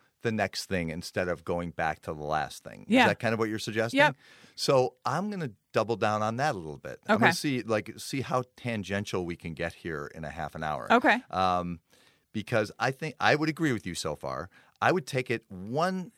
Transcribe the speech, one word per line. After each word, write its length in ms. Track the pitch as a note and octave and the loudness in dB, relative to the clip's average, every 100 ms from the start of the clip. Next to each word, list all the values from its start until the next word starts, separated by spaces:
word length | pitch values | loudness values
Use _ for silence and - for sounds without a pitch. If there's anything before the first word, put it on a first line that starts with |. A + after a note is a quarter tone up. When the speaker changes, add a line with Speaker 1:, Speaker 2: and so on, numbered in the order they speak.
| _ _ | _ _
Speaker 1:
the 80 | A#2+ | -2
next 340 | A2 F#2+ - - | 0 0 -2 -4
thing 220 | F#2+ E2 | -2 -2
instead 400 | D#2+ - - F2+ | -4 -6 -2 -2
of 160 | E2 | -2
going 260 | E2+ F2 F2 | -2 -4 -4
back 280 | - D#2+ D#2+ | -2 -2 -2
to 120 | - | -6
the 80 | D#2 | -8
last 400 | D2 D2+ C2+ - | -2 -2 -2 -8
thing." 220 | - G1+ G1+ | -16 -14 0
Speaker 2:
Yeah. 140 | A#3 | 4
Speaker 1:
Is 60 | A#3 | 4
that 80 | G#2 | 2
kind 160 | A#2 | 0
of 60 | A2+ | 0
what 80 | A2+ | 0
you're 80 | G#2+ | -2
suggesting? 400 | - G#2+ A2+ B2+ | -4 0 0 4
Speaker 2:
Yep. 180 | - C#3 - - - | 4 2 -12 -20 -20
Speaker 1:
So 400 | - - C#3 B2+ - | -4 2 4 4 0
I'm 260 | - C#3+ G#3 | -2 -2 -2
gonna 200 | G3+ D3+ G2+ _ | -4 -8 -10 _
double 240 | A#2+ G#2+ A2 | 0 2 2
down 260 | G#2+ G#2+ | 2 2
on 140 | G#2+ A2+ | 0 0
that 180 | D3 | 0
a 40 | A2 | -2
little 200 | D#2 C#2+ | -6 -10
bit. 220 | - - - | -12 -6 2
I'm 100 | G#3+ | 4
gonna 80 | F#3 | 6
Speaker 2:
Okay. 40 | |
Speaker 1:
see, 280 | E3+ D3+ B2+ | 4 0 -2
like, 300 | G#2+ G#2+ G#2 A2 | 2 0 0 -8
see 220 | - C#3 | -8 -6
how 220 | B2+ B2+ B2+ - | -2 -2 -2 -6
tangential 680 | B2 A2 F#2 G2 G2+ G2 F2 | -4 -4 -2 -4 -2 -2 -2
we 80 | F2 | -6
can 160 | F2 | -8
get 200 | D#2+ E2+ | -6 -6
here 360 | - F2 D2+ C#2+ | -6 -6 -6 -6
in 100 | - | -10
a 60 | D2+ | -10
half 240 | D#2 D2+ | -8 -8
an 80 | E2 | -6
hour. 280 | D#2 D2 A1+ | -4 -2 2
Speaker 2:
Okay. 280 | A#3 - A3+ - | 4 4 2 0
Speaker 1:
Um, 500 | F2+ F#2 F2+ F2 F2 _ _ _ _ _ | 0 2 2 -2 -6 _ _ _ _ _
because 380 | G#2+ G2+ A#2 G#2 - | -8 0 0 0 0
I 120 | A#2+ | -2
think 240 | C3+ D#3 - | -2 -6 0
I 140 | G2+ | 4
would 140 | C#3+ D#3 | 4 2
agree 240 | D3+ D#3+ | 0 0
with 120 | A2+ | 0
you 100 | F#2 E2 | -2 -6
so 180 | E2 D2 | -4 -4
far. 320 | C#2 C2 F2 - _ - | -6 -6 -8 -12 _ 0
I 120 | A2 | 2
would 140 | F3 C#3+ | 2 0
take 220 | C3+ - | -2 0
it 140 | A2+ - | -2 -4
one 640 | F#2 G2 B2+ F3 F#3 F3+ | -12 -6 -2 0 -2 -6